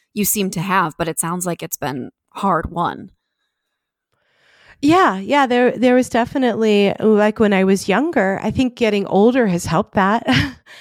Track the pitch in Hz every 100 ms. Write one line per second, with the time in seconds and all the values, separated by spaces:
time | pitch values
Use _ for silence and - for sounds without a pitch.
0 | _ 208 190 214 190 170 190 190 160 -
1 | 165 156 165 180 175 165 165 - 143 131
2 | 120 _ _ - 196 165 160 170 151 78
3 | 190 _ _ _ _ _ _ _ _ _
4 | _ _ _ _ _ _ _ - 285 349
5 | 330 190 196 285 262 247 247 - 247 254
6 | 247 233 240 285 247 214 220 208 202 -
7 | 214 208 214 214 208 190 190 190 - 190
8 | 320 269 190 190 214 - 254 247 220 208
9 | 196 190 226 254 220 175 - 165 - 214
10 | 190 233 - 254 277 - - -